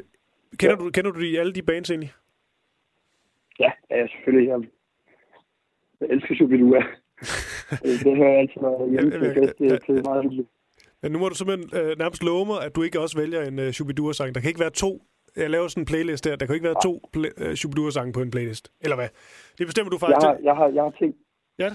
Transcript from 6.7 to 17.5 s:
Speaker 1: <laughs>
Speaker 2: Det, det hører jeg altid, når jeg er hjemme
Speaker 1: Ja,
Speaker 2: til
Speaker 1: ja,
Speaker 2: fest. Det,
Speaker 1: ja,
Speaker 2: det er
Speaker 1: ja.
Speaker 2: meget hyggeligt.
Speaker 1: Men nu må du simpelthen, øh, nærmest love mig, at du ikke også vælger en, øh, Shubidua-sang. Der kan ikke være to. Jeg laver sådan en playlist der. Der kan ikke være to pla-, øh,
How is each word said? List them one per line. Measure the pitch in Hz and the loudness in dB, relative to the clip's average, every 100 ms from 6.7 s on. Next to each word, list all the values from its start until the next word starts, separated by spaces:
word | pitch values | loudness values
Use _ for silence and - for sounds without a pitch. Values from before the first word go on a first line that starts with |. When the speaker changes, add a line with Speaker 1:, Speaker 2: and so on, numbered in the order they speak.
| 127 | 6
Speaker 1:
<laughs> | - - _ - - - - - - 135 | 4 -8 _ -16 -8 -8 -8 -12 -8 -4
Speaker 2:
Det, | 135 120 | 0 2
det | 139 139 | 4 6
hører | 139 | 6
jeg | 135 | 6
altid, | 135 - | 2 0
når | 135 127 | -2 -2
jeg | 127 | 0
er | |
hjemme | 131 147 | 2 2
Speaker 1:
Ja, | - | 2
Speaker 2:
til | 151 139 | 0 4
Speaker 1:
ja, | 135 | 2
Speaker 2:
fest. | - | 2
Det, | 135 | 2
Speaker 1:
ja, | - | 2
Speaker 2:
det | - | 0
er | |
Speaker 1:
ja. | 135 | 0
Speaker 2:
meget | 131 139 | 0 -2
hyggeligt. | 139 131 123 _ _ _ _ _ | -2 -4 -8 _ _ _ _ _
Speaker 1:
Men | 151 | -6
nu | 156 | -2
må | 185 | -4
du | |
simpelthen, | 175 190 190 165 180 | -4 -4 -6 -4 -4
øh, | 156 156 | -2 -2
nærmest | 165 165 | -4 -2
love | 170 175 208 | -2 0 -2
mig, | 202 143 | -4 -6
at | 160 | -4
du | |
ikke | 165 165 | -2 -2
også | 160 156 | -4 -4
vælger | 156 165 | -4 -4
en, | 139 135 | -6 -4
øh, | 131 | -4
Shubidua-sang. | 127 143 143 151 147 135 | -4 -6 -4 -4 -4 -6
Der | 127 | -4
kan | 143 | -4
ikke | 170 | -2
være | 160 - | -4 -2
to. | 190 190 _ _ _ - | -4 -4 _ _ _ -6
Jeg | 156 | -2
laver | 165 175 | -2 -2
sådan | 175 | -4
en | 143 | -4
playlist | 160 170 143 | -2 -2 -2
der. | 160 143 | -4 -4
Der | 131 | -4
kan | |
ikke | 160 165 | -2 0
være | 160 | 0
to | 185 175 - 156 | 0 -2 -8 -6
pla-, | 156 - | -6 -6
øh, | 160 | -6